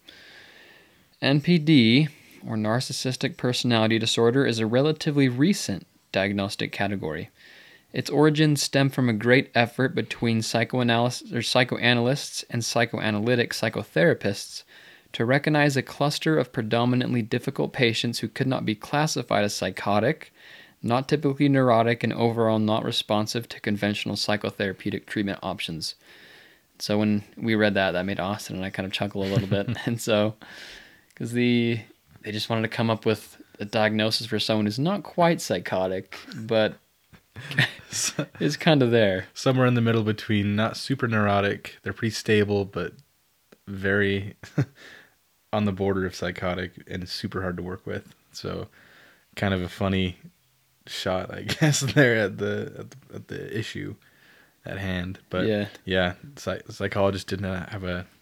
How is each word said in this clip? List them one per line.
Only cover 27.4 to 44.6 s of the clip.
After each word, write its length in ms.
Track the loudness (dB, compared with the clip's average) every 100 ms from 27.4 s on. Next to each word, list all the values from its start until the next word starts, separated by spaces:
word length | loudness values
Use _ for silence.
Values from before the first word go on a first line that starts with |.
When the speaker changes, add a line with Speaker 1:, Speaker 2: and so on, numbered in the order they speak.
| 0 2
Speaker 1:
read 180 | 2
that, 180 | 2 0
that 140 | 0 -2
made 140 | -4
Austin 380 | -4 -6 -8 -8
and 60 |
I 60 | -6
kind 160 | -6 -6
of 80 |
chuckle 300 | -4 -4 -4
a 20 | -2
little 220 | 0 0
bit. 280 | 0 -2 -4
<laughs> 40 | -4
And 120 | -4
so, 360 | 0 2 2 -2 -14 -18 -18 -20 -20 -20 _ -12
'cause 160 | -6
the, 480 | 0 2 4 2 -2 -6 _ _ -16
they 100 | -8
just 160 | -6 -2
wanted 140 | -2
to 60 | -2 0
come 160 | 0
up 160 | 2 0
with 340 | -2 -4 -20 -20 -12
a 60 | -4
diagnosis 640 | 2 2 2 0 0 -2
for 120 | -2
someone 260 | 0 2 0
who's 100 | 0
not 240 | -2 -2
quite 400 | -4 2 2 2
psychotic, 720 | -2 -4 -2 -2 -2 -4 -8 -16 -16 -12
but 400 | -2 2 2 -2 _ _ _ -20 _ -16
<laughs> 540 | -4 0 0 -2 -12
Speaker 2:
So 380 | -6 -4 -4 -8 -4
Speaker 1:
is 160 | -4 0
kind 280 | 4 4
of 80 | 6
there. 340 | 4 4 2 -4
Speaker 2:
somewhere 320 | -4 0 2 4
in 80 |
the 80 | 4
middle 220 | 4 2
between 520 | 2 -2 0 0 2 0
not 220 | -2 -4
super 300 | -6 -2 0
neurotic, 720 | 2 4 4 2 -2 -8 -12
they're 100 | -10
pretty 220 | -6 -4
stable, 520 | -2 2 4 4 0 -2
but 280 | -6 -8 -10 _ _ _ _ _ -20 -14
very 720 | -4 0 2 2 0 -4 -12 -6
<laughs> 960 | -2